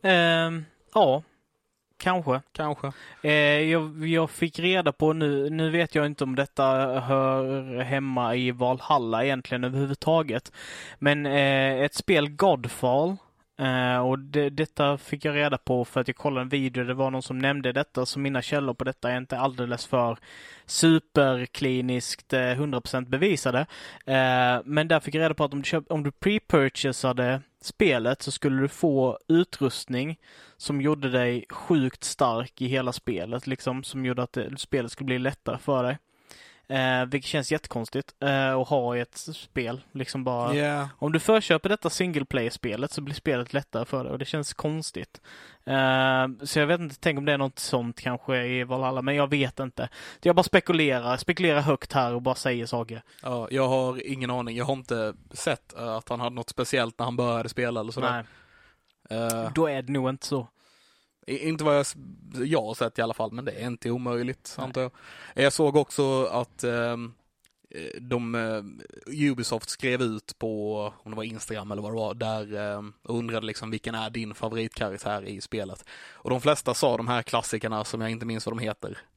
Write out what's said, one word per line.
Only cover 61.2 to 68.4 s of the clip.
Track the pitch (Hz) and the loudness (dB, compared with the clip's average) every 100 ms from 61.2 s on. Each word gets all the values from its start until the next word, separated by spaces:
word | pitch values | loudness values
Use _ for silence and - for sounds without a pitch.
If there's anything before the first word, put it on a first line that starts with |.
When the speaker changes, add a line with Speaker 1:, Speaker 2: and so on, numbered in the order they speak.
| - | -10
Speaker 2:
i-, | 135 156 | -6 -4
inte | 160 | 0
vad | 151 | 4
jag | 143 | 4
s-, | 135 151 127 - 98 | 2 -6 -18 -20 -12
jag | 131 131 156 | -6 0 0
har | 110 | 0
sett | 113 117 - | -4 -4 0
i | |
alla | 117 | -2
fall, | - 110 | -2 -4
men | 113 | -4
det | 131 | -8
är | 98 120 | -6 -8
inte | 120 117 | -6 -4
omöjligt, | 123 123 120 123 127 - - | -4 -2 -2 -4 -6 -14 -10
Speaker 1:
Nej. | |
Speaker 2:
antar | 131 127 | -6 -4
jag. | 127 - - - - | -6 -8 -20 -20 -10
Jag | - 139 | 2 2
såg | - 151 147 | 4 4 4
också | 143 - 139 131 | 2 0 2 2
att, | 120 110 123 - | 0 -2 -4 -4
ehm, | 123 120 117 117 117 117 _ _ _ _ _ | -2 0 -2 -4 -10 -16 _ _ _ _ _
eh, | 76 80 - | -14 -12 -12
de, | 123 120 117 | -4 -2 -2
eh, | 117 | -2